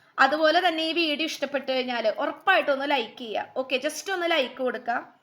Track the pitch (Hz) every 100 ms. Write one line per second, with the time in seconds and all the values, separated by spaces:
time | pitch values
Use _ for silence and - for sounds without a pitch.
0 | _ - 277 311 311 339 370 320 320 320
1 | 330 285 311 - 269 269 262 262 247 240
2 | 220 - 294 285 - 359 285 269 285 277
3 | 226 - 233 - - - 262 262 294 302
4 | - 370 339 320 254 - 254 240 - 226
5 | - _